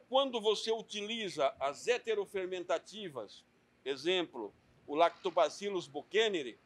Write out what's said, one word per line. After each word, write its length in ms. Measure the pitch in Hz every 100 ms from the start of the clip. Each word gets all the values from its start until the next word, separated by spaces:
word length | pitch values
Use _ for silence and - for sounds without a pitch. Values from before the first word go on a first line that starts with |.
| -
quando 320 | 262 277 233
você 320 | 208 202 226
utiliza 840 | 226 - 208 202 226 208 147 135 -
as 300 | 135 139 190
heterofermentativas, 1500 | 240 - 208 190 196 180 185 175 165 - 202 196 131 101 - _ _ _ _
exemplo, 720 | 131 139 151 185 165 127 101 - _ _ -
o 100 | 147
Lactobacillus 920 | 170 - 190 175 151 - 202 190 139
buchaneri 720 | 143 - 196 226 185 123 101